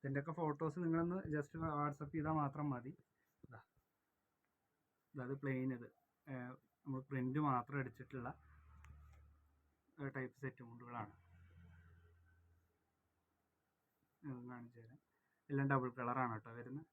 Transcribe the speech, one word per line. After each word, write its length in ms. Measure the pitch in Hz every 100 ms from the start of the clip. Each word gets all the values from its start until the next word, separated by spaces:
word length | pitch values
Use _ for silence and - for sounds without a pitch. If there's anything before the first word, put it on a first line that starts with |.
ഇതിൻ്റെയൊക്കെ 300 | 139 139 147 160
ഫോട്ടോസ് 380 | 160 147 160 170
നിങ്ങളൊന്ന് 380 | 170 165 170 185 185
just 220 | 151 147
WhatsApp 580 | 165 160 147 147 143 143
ചെയ്താൽ 240 | 165 151 160
മാത്രം 280 | 143 143 147
മതി. 220 | 123 123 - _ _ _ _
ദാ, 160 | - 117 - _ _ _ _ _ _ _ _ _ _ _ _ _ _
ഇതത് 200 | 147 127 139
പ്ലെയിൻ 320 | 139 131 131
ഇത്, 140 | 123 117 _ _ _ -
ഏ, 80 | 131 123 131 _ _
നമ്മൾ 180 | - 131 131
പ്രിന്റ് 300 | 135 127 139
മാത്രം 400 | 151 127 120 139
അടിച്ചിട്ടുള്ള, 500 | 127 - 131 131 120 - - - - - - - - - - - _ _ _ _ _ -
ഏ, 120 | 139
ടൈപ്പ് 280 | 135 127 -
സെറ്റ് 220 | 139 -
മുണ്ടുകളാണ്. 500 | 120 120 120 120 104 - - - - - - - - - - - - _ _ _ _ _ _ _ _ _ _ _ _ _ _ _ _ _ _ _
ഇത് 160 | 156 123 123
കാണിച്ചു 300 | 123 120 117
തരാം. 200 | 113 139 _ _ _ _ _
എല്ലാം 180 | 143 139
ഡബിൾ 180 | 139 127
കളറാണ് 440 | 123 120 123 123
കേട്ടോ 200 | 110 117
വരുന്നത്. 340 | 117 123 135 160